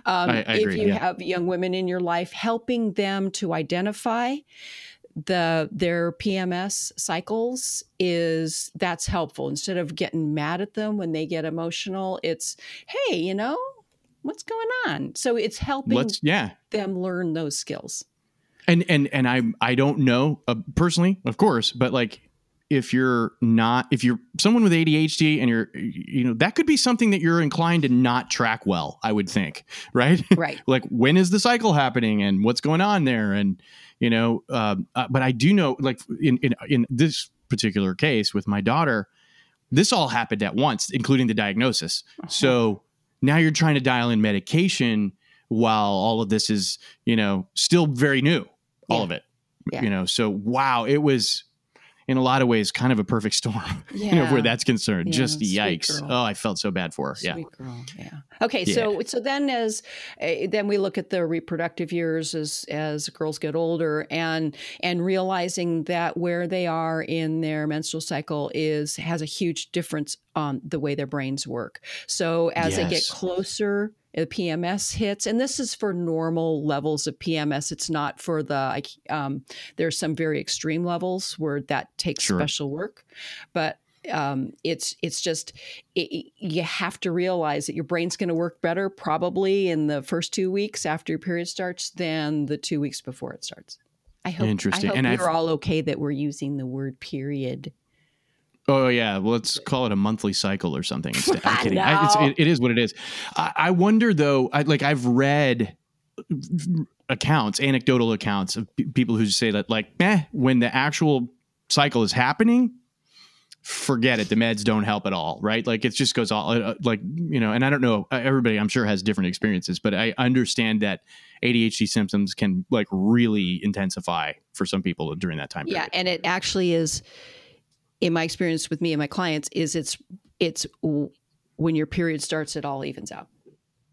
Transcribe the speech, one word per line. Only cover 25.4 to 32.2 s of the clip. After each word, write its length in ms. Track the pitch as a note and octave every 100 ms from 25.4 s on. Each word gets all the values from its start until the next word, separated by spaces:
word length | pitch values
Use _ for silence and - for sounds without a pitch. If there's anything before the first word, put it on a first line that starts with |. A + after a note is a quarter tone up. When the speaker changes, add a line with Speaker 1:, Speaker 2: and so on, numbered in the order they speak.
Speaker 2:
and 80 | A#2+
you're, 200 | A2+ A2 C#2
y-, 160 | G2
you 300 | - - C3
know, 100 | B2 A#2
that 200 | F3 -
could 100 | D#4
be 120 | D4
something 320 | B3 A#3+ A3+
that 100 | G3
you're 220 | E3 E3+
inclined 420 | D#3 D3 E3 E3+
to 60 | C#3
not 400 | B2 B2+ B2 B2
track 360 | - A#2 A2 G2
well, 320 | F2 D2 -
I 80 | A2
would 180 | G#2+ F#2+
think, 360 | G#2+ E2 - - - -
right? 320 | B2 C3 F3 -
<laughs> 100 | F3
Speaker 1:
Right. 240 | D#3 C#3 -
Speaker 2:
Like, 180 | C3 -
when 320 | A#2 B2+ F3+
is 140 | F3+
the 80 | G3+
cycle 340 | A#3+ A#3+ A3+
happening 500 | D3+ C3 A#2+ A2 G#2